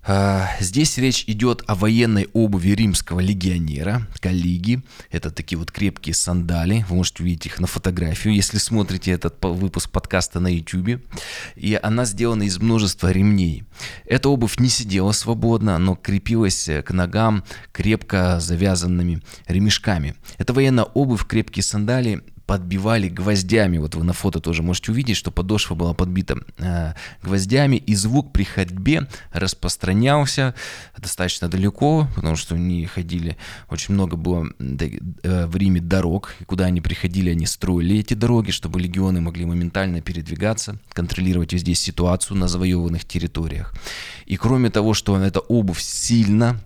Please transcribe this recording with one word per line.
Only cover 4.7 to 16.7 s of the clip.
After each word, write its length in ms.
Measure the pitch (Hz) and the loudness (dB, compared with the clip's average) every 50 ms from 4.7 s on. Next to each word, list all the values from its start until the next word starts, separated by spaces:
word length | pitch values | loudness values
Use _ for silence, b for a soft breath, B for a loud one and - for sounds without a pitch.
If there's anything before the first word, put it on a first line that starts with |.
| 120 131 131 B B B B B | 0 -2 -2 B B B B B
Это 200 | - 85 - 82 | -8 -6 -6 -6
такие 280 | 80 - 76 - 87 82 | -8 -8 -8 -6 -6 -6
вот 100 | 82 - | -6 -8
крепкие 460 | - - 104 98 - - - 78 82 | -4 -2 -2 -2 -2 -4 -6 -4 -2
сандали. 720 | - - - 87 90 85 85 85 82 82 90 104 117 110 | -2 0 0 0 0 0 0 0 0 2 2 2 2 0
Вы 80 | 95 87 | 0 0
можете 280 | 90 90 - - - 85 | 0 0 0 -4 -2 -2
увидеть 240 | 87 87 80 - | -2 -2 -2 -4
их 120 | - - - | -10 -4 -4
на 80 | 90 | -4
фотографию, 640 | 90 - - - 95 87 87 85 80 82 - - 107 107 | -4 -4 -2 -2 -2 -2 0 -2 -2 -2 0 2 2 4
если 240 | 101 98 - - | 4 2 2 0
смотрите 540 | 104 - - 117 110 101 90 95 90 - 92 | -2 -2 0 0 0 0 0 -2 -4 0 0
этот 260 | 90 85 - 101 - | -2 0 0 -4 -4
по-, 140 | - - 95 | -2 -4 -2
выпуск 400 | 87 90 98 95 - - - - | -2 0 -2 -2 -2 -4 -6 -2
подкаста 480 | - 95 - - - 92 87 - - 85 | -4 -4 -4 0 -2 -2 -2 -2 -2 -2
на 80 | 90 | 0
Ютубе. 560 | 92 87 85 80 - - 92 92 107 120 123 - B B B B B B B B B B | 2 0 0 -2 -2 -4 -2 0 0 -2 -4 -6 B B B B B B B B B B
И 200 | - - 98 107 - - | -6 -2 0 0 0 0
она 220 | 107 107 117 127 | 0 0 2 0
сделана 380 | 113 101 90 123 120 113 107 101 | -2 0 0 0 0 2 2 0
из 140 | 101 92 | 0 0
множества 540 | 90 107 113 113 113 104 95 - - - 90 | 0 2 2 4 4 2 2 0 0 2 2
ремней. 540 | 92 92 98 107 104 98 90 85 78 - - B B B B B B B B | 4 4 4 4 4 4 2 2 0 -4 -8 B B B B B B B B
Эта 240 | - - 131 - 135 | 0 0 2 4 4
обувь 300 | 143 127 117 104 - - | 4 4 2 0 2 2
не 100 | 123 127 | 2 2
сидела 420 | - - 123 104 95 95 92 101 | 2 0 -2 0 0 2 2 2
свободно, 640 | 107 - - 110 117 110 113 117 117 110 107 107 92 | 2 0 0 -2 -2 2 2 2 2 4 2 2 2
но 180 | 80 90 92 90 | 4 2 2 0
крепилась, 720 | - - - 101 98 - - 117 113 113 95 - - - | 0 0 0 0 0 0 0 2 2 4 2 2 -2 -2
э, 140 | - | -2